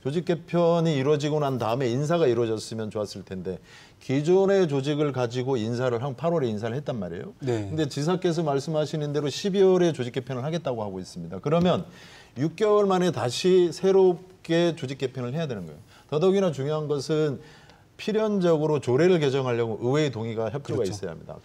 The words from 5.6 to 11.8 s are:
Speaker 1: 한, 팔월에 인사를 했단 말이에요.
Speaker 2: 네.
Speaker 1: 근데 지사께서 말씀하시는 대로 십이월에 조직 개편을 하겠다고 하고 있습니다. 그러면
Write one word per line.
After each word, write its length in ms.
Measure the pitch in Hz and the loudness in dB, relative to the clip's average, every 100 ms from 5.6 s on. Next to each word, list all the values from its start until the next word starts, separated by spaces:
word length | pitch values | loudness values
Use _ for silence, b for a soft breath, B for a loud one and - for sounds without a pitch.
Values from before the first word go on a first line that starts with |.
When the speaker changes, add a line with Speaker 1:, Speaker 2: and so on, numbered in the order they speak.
| 110 120 127 117 | -2 -2 0 -2
Speaker 1:
한, 140 | 143 123 | -4 -4
팔월에 320 | 165 170 123 | -2 0 -2
인사를 280 | 104 117 131 | -2 -4 -6
했단 240 | 147 120 | -6 -6
말이에요. 340 | 90 87 185 - | -6 -8 -12 -8
Speaker 2:
네. 280 | 131 113 101 | -4 -2 -2
Speaker 1:
근데 220 | 156 147 | -4 -4
지사께서 540 | 139 151 180 175 165 | -2 -2 0 0 -2
말씀하시는 680 | 151 139 151 156 143 156 147 | -2 -2 -2 -2 -2 -4 -2
대로 160 | 147 147 | -2 -2
십이월에 640 | - 202 196 190 185 170 | -2 0 4 6 6 4
조직 200 | 139 120 | 0 -4
개편을 300 | 131 123 127 | -6 -6 -6
하겠다고 400 | 147 160 139 117 | -6 -4 -4 -4
하고 160 | 104 92 | -6 -8
있습니다. 400 | 90 90 82 95 | -10 -12 -12 -6
그러면 460 | 147 170 180 120 | 0 2 4 2